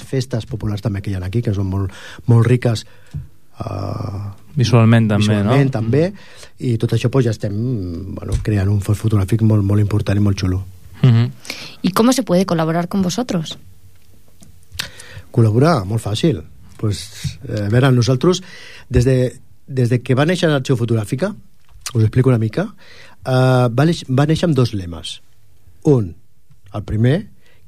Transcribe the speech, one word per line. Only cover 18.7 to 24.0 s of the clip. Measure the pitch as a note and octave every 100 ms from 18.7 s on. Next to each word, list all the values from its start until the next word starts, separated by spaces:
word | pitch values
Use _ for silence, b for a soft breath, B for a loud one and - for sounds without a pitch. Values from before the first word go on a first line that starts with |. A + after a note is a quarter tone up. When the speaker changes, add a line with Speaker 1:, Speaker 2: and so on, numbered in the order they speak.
| B -
Speaker 2:
des | B2
de, | A#2+ C3 B2+ - - - -
des | C3 A#2+
de | B2
que | -
va | B2+ D3
néixer | F3+ E3
l'Acció | C#3+ B2+ B2
Fotogràfica, | A#2 A2+ G#2+ C3 F#3+ G3+ - - - - -
us | A#2
explico | G#2+ C3 C3
una | A#2+
mica, | A2 - A3 - B B B B
eh, | - B2+ C3 B2+ B2
va | A#2 D#3
neix-, | E3